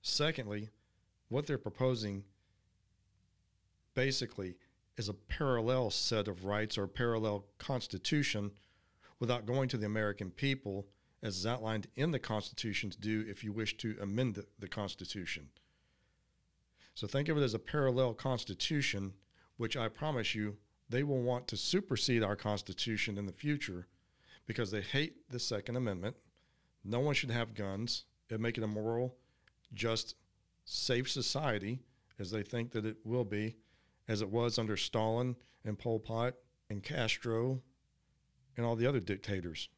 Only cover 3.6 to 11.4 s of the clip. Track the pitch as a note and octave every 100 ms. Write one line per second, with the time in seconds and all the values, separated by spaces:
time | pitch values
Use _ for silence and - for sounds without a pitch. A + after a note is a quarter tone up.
3.6 | _ _ _ - C3+ C3 B2 - F#2 F2+
4.6 | _ _ _ - G#2 G2+ - - C#3+ B2
5.6 | A2+ C3 A#2 - - A2+ G#2 F2+ F#2+ G#2
6.6 | G#2+ - G2 - A#2+ A2+ A2 G#2 G#2 _
7.6 | - C3 - - - D3+ C#3 G#2+ G2+ -
8.6 | _ _ _ _ - - A#2+ B2 G#2+ C3
9.6 | C3 A#2+ G#2 G#2+ G#2+ G2+ B2 - C#3 C3+
10.6 | G#2 G2 G2+ _ _ _ A2+ F#2